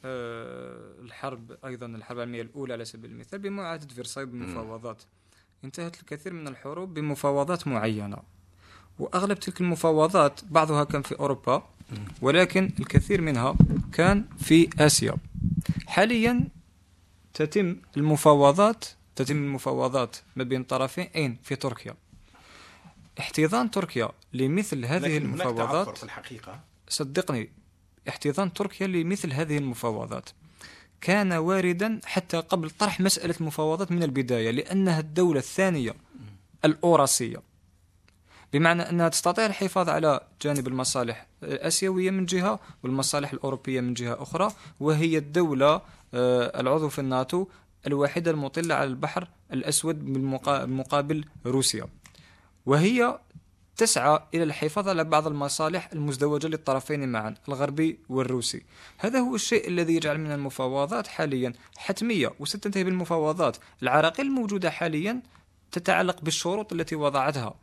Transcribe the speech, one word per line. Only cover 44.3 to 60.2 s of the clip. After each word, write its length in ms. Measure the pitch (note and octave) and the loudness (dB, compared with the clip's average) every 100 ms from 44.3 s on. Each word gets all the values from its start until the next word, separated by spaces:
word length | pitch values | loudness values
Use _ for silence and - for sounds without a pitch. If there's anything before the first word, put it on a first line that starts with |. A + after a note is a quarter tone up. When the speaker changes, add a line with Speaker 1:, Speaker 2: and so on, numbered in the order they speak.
| E3 G3+ - - - | -2 -2 -2 -20 -4
Speaker 1:
وهي 380 | D3 D3+ E3 D#3+ | 0 2 2 2
الدولة، 640 | D3 D#3+ E3+ C3+ C#3+ D#3 - - - | 0 0 2 4 4 4 -2 -20 -10
آه، 460 | B2 B2 B2 A#2+ - | 0 2 2 0 0
العضو 280 | B2+ D3+ D3+ | 2 2 0
في 100 | C#3 | -4
الناتو 480 | C3+ B2+ C3 F3+ G3 - _ _ - | -2 -2 0 -2 -4 -10 _ _ -4
الوحيدة 440 | C#3+ C#3+ - E3+ | 0 0 0 -2
المطلة 440 | D#3 C#3 - E3 | -2 -4 -6 -2
على 160 | C#3 C#3 | 0 0
البحر 380 | B2+ D3+ - F3+ _ _ | -2 -4 -4 -8 _ _
الأسود 520 | C3 C#3 D3 D#3+ D#3 | -6 -2 -2 -2 -4
بالمقا-، 600 | C#3 C3+ C3+ C3 - C#3 | -4 -2 -2 -2 0 0
مقابل 600 | B2+ C3 C3 D3 C#3+ D#3 C#3+ - A#2+ | 0 -4 0 -2 0 -4 -6 -10 -2
روسيا، 400 | C3 B2+ A2 A2+ - - - - - _ _ - | 0 0 -2 -8 -16 -20 -20 -20 -20 _ _ 2
وهي 520 | C#3+ F#3 B3 A#3+ - _ - _ _ _ - | 4 4 4 2 0 _ -20 _ _ _ 0
تسعى 440 | A3+ - C3 D3+ - | 2 4 4 4 2
إلى 80 | E3 | 0
الحفاظ 460 | E3 C#3+ D#3 F3 G3 | 0 0 -2 -2 0
على 160 | F3+ | 0
بعض 220 | D#3+ D#3 D#3 | 2 2 2
المصالح 640 | D3 C#3+ - D#3 F3+ - | -2 -4 -2 -2 -2 -6
المزدوجة 540 | D#3+ D3 C3 C#3+ D3 D#3+ | -4 -4 0 0 2 -2
للطرفين 600 | D#3 D3 C3 - D3+ C3+ | -4 -2 -2 -2 -4 -2
معا، 260 | A#2 G#2+ A2 - | -4 -4 -10 -8
الغربي 500 | C3 C#3 C#3+ D#3+ - - | -2 -2 0 -2 -2 -4
والروسي. 540 | C3 B2 B2+ A2+ - - - - - | -2 0 -2 -4 -8 -12 -20 -20 -6
هذا 200 | G#3 B3+ | -2 0
هو 160 | B3 | 0
الشيء 340 | A#3 - A#3 - | -2 0 0 0
الذي 280 | F3 E3 E3 | -2 2 2
يجعل 220 | D#3 | 0
من 140 | D3+ | -2